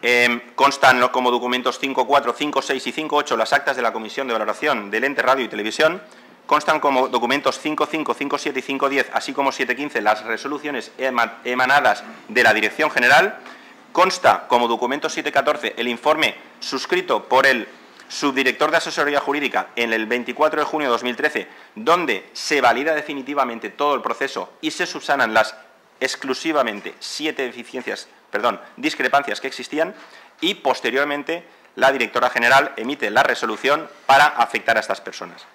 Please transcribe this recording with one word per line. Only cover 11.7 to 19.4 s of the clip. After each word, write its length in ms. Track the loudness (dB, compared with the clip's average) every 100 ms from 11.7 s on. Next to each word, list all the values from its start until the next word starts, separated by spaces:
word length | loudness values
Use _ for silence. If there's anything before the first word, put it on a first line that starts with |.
| 4 4 0 -4 -20 -4
de 160 | 4
la 100 | 4
Dirección 380 | 4 0 0 -2
General, 480 | 2 6 6 4 -4 -18 -20 -20 -20 -6
consta 560 | 2 2 4 2 2 2
como 200 | 2 2
documento 400 | 0 0 -2 -4
siete 220 | -4 -2
catorce 440 | 0 0 -2 -4 -4
el 100 | -4
informe 480 | -2 0 2 0 -2 -18 -14
suscrito 680 | -8 -8 -2 -2 0 -2
por 220 | 2 4 4
el 220 | 2 -2 -14 -20 -20 -14
subdirector 580 | -4 -2 0 0 2 2
de 60 | 2
asesoría 440 | 0 -2 0 0
jurídica, 480 | 0 -2